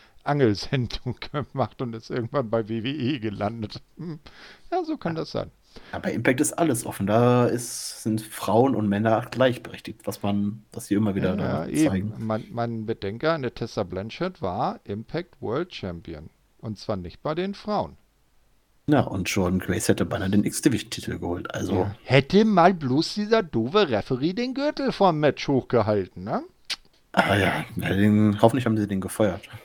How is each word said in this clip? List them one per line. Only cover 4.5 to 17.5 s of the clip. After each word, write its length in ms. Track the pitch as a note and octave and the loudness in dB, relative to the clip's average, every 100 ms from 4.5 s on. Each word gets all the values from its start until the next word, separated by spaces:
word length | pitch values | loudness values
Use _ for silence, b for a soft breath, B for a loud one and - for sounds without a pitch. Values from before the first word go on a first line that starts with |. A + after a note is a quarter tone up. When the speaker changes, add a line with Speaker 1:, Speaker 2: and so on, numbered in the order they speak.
| B B | B B
Speaker 1:
Ja, 140 | F4+ D#4+ | -2 -2
so 100 | D#4 | -4
kann 200 | E3+ D#3+ | -4 -4
Speaker 2:
Ja. 60 | |
Speaker 1:
das 100 | D3+ | -4
sein. 200 | - - - B B B | -6 -6 -12 B B B
Speaker 2:
Aber 200 | G2 F#2+ | -8 -4
Impact 280 | - B2+ B2+ | 0 2 2
ist 140 | D3+ | 2
alles 320 | - E3 B2+ - | 2 2 0 -2
offen. 220 | - G2 | -2 2
Da 400 | A2 A#2+ B2 A#2+ | 6 6 6 4
ist, 560 | A#2+ A#2+ - - - | 2 -4 -10 -10 -6
sind 180 | A2+ A2 | -2 -2
Frauen 540 | - - - A2 C3+ G#2+ | -4 -8 2 4 4 2
und 120 | G#2 | 0
Männer 380 | G2+ A2+ A2 A#2+ | 2 2 2 0
gleichberechtigt, 720 | - C3 B2 - - - - - | 2 2 0 -10 -14 -14 -12 -10
was 160 | - | -6
man, 420 | G2+ G2+ G2+ G#2 - | -2 0 -2 -6 -12
was 140 | - - | -10 -2
sie 80 | |
immer 220 | G2+ G#2+ F#2+ | 0 0 0
wieder 140 | F#2+ | 0
Speaker 1:
Ja, 60 | - | 0
Speaker 2:
da 300 | - - - | -2 -4 -2
Speaker 1:
eben. 220 | - - | 0 0
Speaker 2:
zeigen. 240 | F#2+ G#2+ A#2 | 0 -4 -6
Speaker 1:
Man, 240 | A2 A2 A2 | -4 -4 -4
man 340 | A2 A#2 A2+ G#2+ | -6 -4 -4 -6
bedenke, 460 | A2 G2 A2+ - | -6 -6 -2 -2
eine 200 | D#3+ B2 | 0 -4
Tessa 300 | - A#2 - | -6 -8 -4
Blanchard 580 | F#2 F2+ A2 - F3+ F3+ | -4 -6 -8 -6 -6 -6
war 360 | F#2+ F#2+ D#3 B3+ | -6 -2 -4 -6
Impact 580 | - G2+ A2 D#3 F3 - | -10 -10 -8 -8 -8 -10
World 320 | G#2+ B2+ F3+ | -6 -4 -6
Champion. 560 | - F#2+ E2+ E2+ D2+ E2+ _ _ _ | -8 -10 -10 -12 -14 -16 _ _ _
Und 180 | A2+ G#2 | -10 -8
zwar 180 | - G2+ | -6 -6
nicht 280 | F2 - | -8 -8
bei 100 | D3 | -6
den 220 | D#3 F#3+ | -4 -6